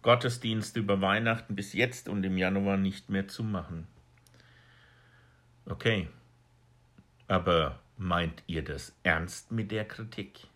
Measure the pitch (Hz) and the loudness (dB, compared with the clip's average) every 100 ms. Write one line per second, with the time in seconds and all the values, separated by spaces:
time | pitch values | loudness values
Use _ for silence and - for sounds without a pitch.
0 | 117 120 123 - 117 110 101 117 101 98 | 8 6 6 -2 -2 -2 -2 -2 0 2
1 | 95 104 117 113 - 98 95 - 123 - | 4 4 2 0 -2 -8 -4 0 0 0
2 | - 98 95 92 92 98 98 98 98 - | -6 -2 0 2 2 2 2 2 0 -2
3 | - 98 98 - 110 98 80 82 85 - | -4 -4 -4 -6 -4 -4 -6 -10 -12 -18
4 | _ _ _ - - - - - - _ | _ _ _ -20 -20 -20 -20 -20 -20 _
5 | _ - _ _ _ _ - - 117 107 | _ -20 _ _ _ _ -12 -2 0 0
6 | 82 - - _ _ _ _ _ _ - | -2 -12 -20 _ _ _ _ _ _ -20
7 | _ _ - 92 90 85 73 - - - | _ _ -2 0 4 4 2 -4 -16 -8
8 | 92 87 82 - - 82 73 71 - _ | -2 0 0 -6 -6 -6 -6 -10 -12 _
9 | 90 80 85 - - 113 98 107 107 - | 0 0 -2 -10 -6 -6 -4 -4 -6 -10
10 | 104 - 98 - - | -12 -12 -14 -16 -20